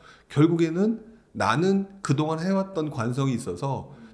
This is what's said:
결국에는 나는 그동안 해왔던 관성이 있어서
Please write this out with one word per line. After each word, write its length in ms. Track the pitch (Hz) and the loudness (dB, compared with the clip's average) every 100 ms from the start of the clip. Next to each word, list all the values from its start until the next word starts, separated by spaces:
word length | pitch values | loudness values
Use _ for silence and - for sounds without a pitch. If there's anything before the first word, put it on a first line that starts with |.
| - - _ | -20 -20 _
결국에는 720 | 143 165 170 160 170 214 220 - - _ | 4 4 4 2 2 0 0 -10 -20 _
나는 560 | - 101 123 185 196 196 - | -2 0 2 2 2 -2 -8
그동안 380 | - 143 156 160 | -2 0 0 -2
해왔던 500 | 180 196 190 165 156 | 0 0 -2 -4 -6
관성이 420 | 135 113 127 135 | -4 -4 -2 -2
있어서 600 | 113 95 87 139 113 - - - | -2 -6 -6 -6 -6 -10 -18 -20